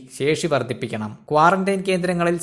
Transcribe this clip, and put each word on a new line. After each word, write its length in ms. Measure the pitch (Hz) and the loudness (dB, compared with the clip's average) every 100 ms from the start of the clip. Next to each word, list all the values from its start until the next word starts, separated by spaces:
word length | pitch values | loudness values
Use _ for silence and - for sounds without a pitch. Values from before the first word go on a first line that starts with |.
| - | -12
ശേഷി 360 | - 135 151 170 | -4 -2 0 0
വർദ്ധിപ്പിക്കണം. 640 | 143 123 120 113 113 107 110 - | 0 0 -6 -6 -6 -8 -10 -2
ക്വാറന്റൈൻ 560 | 151 160 190 190 196 | 4 4 4 0 -2
കേന്ദ്രങ്ങളിൽ 560 | 185 185 180 175 170 175 | 0 -2 0 0 0 0